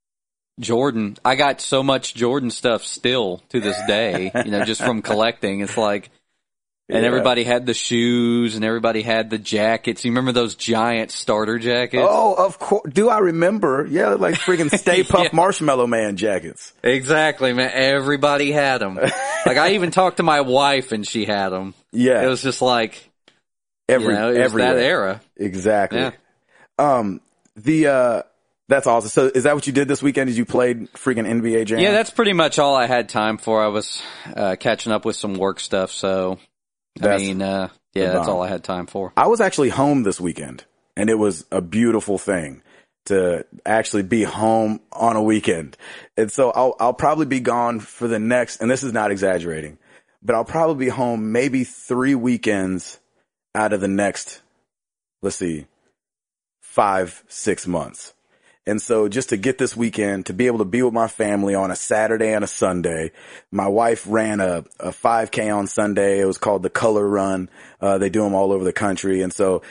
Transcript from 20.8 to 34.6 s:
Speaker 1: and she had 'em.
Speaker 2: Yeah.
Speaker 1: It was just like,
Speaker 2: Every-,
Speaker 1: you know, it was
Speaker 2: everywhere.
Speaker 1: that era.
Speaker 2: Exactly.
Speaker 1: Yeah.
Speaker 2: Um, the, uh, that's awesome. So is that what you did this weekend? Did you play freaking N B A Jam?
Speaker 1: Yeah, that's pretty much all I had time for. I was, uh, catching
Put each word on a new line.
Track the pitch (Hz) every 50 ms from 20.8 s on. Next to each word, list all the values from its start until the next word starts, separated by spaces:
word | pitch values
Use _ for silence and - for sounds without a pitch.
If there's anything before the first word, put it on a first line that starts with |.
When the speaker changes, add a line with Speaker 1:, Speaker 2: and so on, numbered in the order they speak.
| 127 -
Speaker 1:
and | 113 107 101
she | - - 113 104
had | 104 104 101 98 95 92
'em. | 92 95 95 92 _ _ _ -
Speaker 2:
Yeah. | 117 123 127 123 107
Speaker 1:
It | 127
was | 131 127 117 -
just | 131 123 -
like, | 127 127 123 117 113 104 - - - _ _ _ _ _ _ _ _ _ _ _ _ _ _ _ _
Speaker 2:
Every-, | - 127 127 110 117 104
Speaker 1:
you | 104
know, | 110 117
it | 123 120
was | 127 127
Speaker 2:
everywhere. | 107 113 123 127 131
Speaker 1:
that | 123 120
era. | 143 180 147 101 95 98 113 - _ _
Speaker 2:
Exactly. | - 101 101 92 95 90 107 107 101 98 92 107 117
Speaker 1:
Yeah. | 131 127 - - _ _ _ _ _ _ _ _ _ _ _
Speaker 2:
Um, | - 143 147 135 123 107 98 90 - - _ _ _ _ _ _
the, | 107 107 143 160 156 151
uh, | 143 139 131 123 120 113 95 - - _ _ _ _ _ _ _
that's | - 139 135 -
awesome. | 127 117 117 107 110
So | - 151 135 135 131
is | 131 120
that | 147 147
what | 147 -
you | 143 127
did | 139 143
this | 131 143 - 143
weekend? | 143 123 143 135
Did | 127 120
you | 113 120
play | - - 120 123 123 123
freaking | 117 104 - - - - 135 123 113 110
N | 101 117 117
B | 110 117 113
A | 113 113
Jam? | 101 110 127
Speaker 1:
Yeah, | 175 208
that's | 202 214 226 -
pretty | - - 233 202 190
much | 170 160 143 - 156
all | 143 143 139
I | 131 120
had | 123 127 120 113 -
time | - 113 107 110 110
for. | 104 - 113 110 107 107
I | 107
was, | 104 107 104 - - - - - - - - 143 -
uh, | 110 104 98 92
catching | -